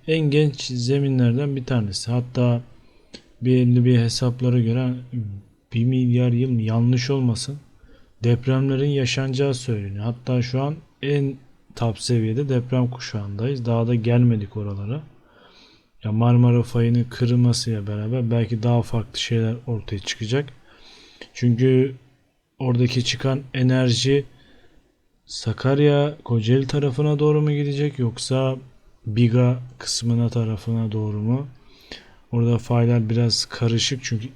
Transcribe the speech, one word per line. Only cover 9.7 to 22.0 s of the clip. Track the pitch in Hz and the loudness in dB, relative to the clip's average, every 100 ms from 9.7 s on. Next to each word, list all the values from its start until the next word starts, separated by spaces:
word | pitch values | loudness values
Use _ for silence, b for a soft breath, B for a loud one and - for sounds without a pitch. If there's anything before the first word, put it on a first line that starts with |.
| 110 98 101 110 | -6 -6 -6 -6
Hatta | 117 - 123 | -6 -2 -2
şu | 123 127 | 0 -2
an | 143 156 - _ | -4 -6 -14 _
en | 139 143 139 135 - _ _ - | -2 0 -2 -6 -18 _ _ -4
top | 117 104 | -4 -4
seviyede | 120 120 110 113 143 | -2 0 0 -2 0
deprem | 123 123 127 123 | -2 0 0 0
kuşağındayız. | 123 - 110 101 101 117 139 117 | -4 -10 -8 -8 -6 -4 -4 -2
Daha | 117 117 | 0 0
da | 120 | 0
gelmedik | 113 120 120 113 101 107 | 2 4 4 2 -2 -8
oralara. | 101 98 101 139 156 - b b b b b b b _ | -8 -8 -8 -8 -10 -20 b b b b b b b _
Ya | 107 | -4
Marmara | 107 117 120 123 120 | 2 4 6 6 4
fayının | 117 120 117 120 | 2 0 2 2
kırılmasıyla | 120 - 123 123 120 117 123 110 101 | 0 -2 0 4 4 2 -2 -4 -4
beraber | 104 107 127 117 | -6 -4 -2 0
belki | 117 107 117 | 0 0 0
daha | 120 120 | 2 0
farklı | 110 113 104 - | 0 -4 -4 -8
şeyler | - 117 113 120 127 | -2 0 0 -4 -6
ortaya | 113 - 101 | -6 -6 -8
çıkacak. | - - 107 131 147 - B B B B B B B | -8 -8 -4 -4 -4 -14 B B B B B B B
Çünkü | - 123 117 131 127 135 131 | -2 2 4 4 4 2 -4